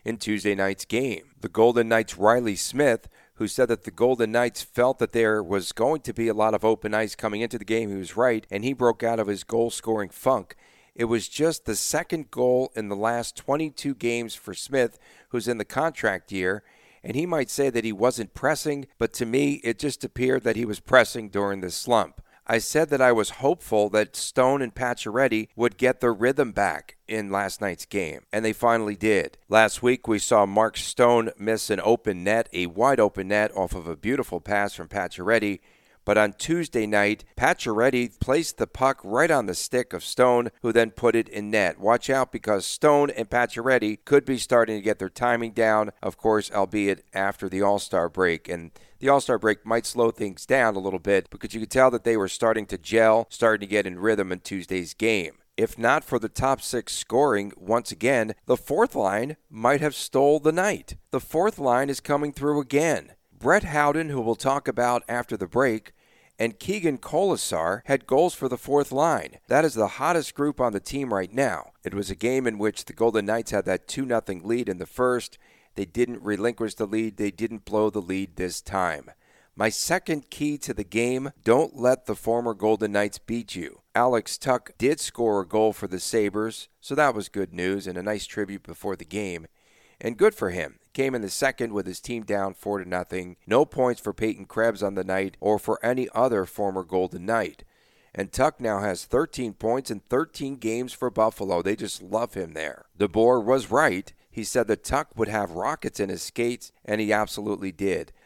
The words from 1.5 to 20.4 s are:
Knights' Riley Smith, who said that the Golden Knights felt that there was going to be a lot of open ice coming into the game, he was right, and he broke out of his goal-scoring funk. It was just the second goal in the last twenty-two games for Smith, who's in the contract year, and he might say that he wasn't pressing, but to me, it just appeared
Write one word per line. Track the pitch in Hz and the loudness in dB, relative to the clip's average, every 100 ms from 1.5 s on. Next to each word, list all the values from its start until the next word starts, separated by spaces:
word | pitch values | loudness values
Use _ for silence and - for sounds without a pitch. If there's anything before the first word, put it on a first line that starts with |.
| - 117 120 113 | 4 6 6 2
Knights' | 113 110 - | 2 0 2
Riley | 107 120 117 92 | 4 4 2 -4
Smith, | - 131 143 113 - - _ | -4 0 2 2 -4 -20 _
who | - 107 | -6 -4
said | - 123 | 0 2
that | 113 - | 0 -4
the | |
Golden | 82 123 123 110 | 0 2 2 0
Knights | 117 120 - | 2 0 -2
felt | - - 123 131 | -6 0 2 2
that | 113 | 0
there | 117 110 107 | 2 2 2
was | 87 98 85 | 0 -2 -2
going | - 123 156 | -2 0 0
to | 127 | -4
be | 117 113 | -4 -2
a | 107 | 2
lot | 107 | 2
of | 107 | 2
open | 110 110 107 | 2 0 0
ice | 107 110 - | -2 -2 -4
coming | 110 104 | -6 -4
into | 117 117 | -4 -6
the | 98 | -2
game, | 113 107 | -2 -2
he | 98 | -6
was | 90 107 | -6 0
right, | 127 113 - | 2 0 -4
and | 101 | -6
he | 123 | -4
broke | 127 123 113 | 0 2 2
out | 117 113 | 0 0
of | 104 | -2
his | 98 | -4
goal-scoring | - 113 117 - 113 110 95 | -2 -2 -2 -2 -4 -4 -4
funk. | - 135 123 92 - _ _ _ | -4 0 0 -2 -18 _ _ _
It | - 113 | -4 0
was | 117 - | 0 -2
just | - 160 151 - | -2 0 0 -4
the | 104 | -4
second | - 156 180 165 139 | -2 -4 -4 -6 -6
goal | - 127 127 127 113 | 0 2 2 0 -4
in | 104 | -6
the | 101 | -2
last | 110 120 117 - | 0 0 -4 -8
twenty-two | - 147 156 - 143 135 | -4 -2 -4 -6 -8 -4
games | 117 117 117 - | -2 -2 -4 -10
for | - | -14
Smith, | 90 - 135 117 - _ - _ | -14 -2 0 0 -2 _ -20 _
who's | 123 110 | -4 -2
in | 117 | -4
the | 104 | -4
contract | 135 160 - 110 92 - | -2 -2 0 -2 -2 -4
year, | 98 92 101 - _ _ _ | -4 -2 -2 -8 _ _ _
and | - 123 | -8 -4
he | 175 | -2
might | 160 123 | -2 -2
say | - 139 | 0 0
that | 117 | 0
he | 110 | -2
wasn't | 98 120 120 101 - | 2 2 2 -6 -2
pressing, | 135 151 156 143 131 - | 0 0 -2 -4 -6 -4
but | 113 | -2
to | - 117 | -2 0
me, | 131 143 143 | 2 2 0
it | 117 113 | -4 -4
just | 147 - | -4 -6
appeared | 120 120 127 131 | -8 -2 0 2